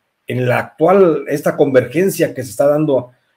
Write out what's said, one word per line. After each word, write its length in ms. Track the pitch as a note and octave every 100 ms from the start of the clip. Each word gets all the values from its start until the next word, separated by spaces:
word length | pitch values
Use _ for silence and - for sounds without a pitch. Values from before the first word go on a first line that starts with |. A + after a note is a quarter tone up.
| _ _ -
en 220 | B2 B2
la 100 | A#2+
actual, 640 | - - D#3+ G3 F3+ D3 -
esta 280 | D3 F3 D#3
convergencia 760 | C#3 B2+ B2+ D#3+ F#3+ E3 D3
que 100 | -
se 80 | A#2+
está 160 | - C#3+
dando 440 | D3 D3+ C3 B2 _ _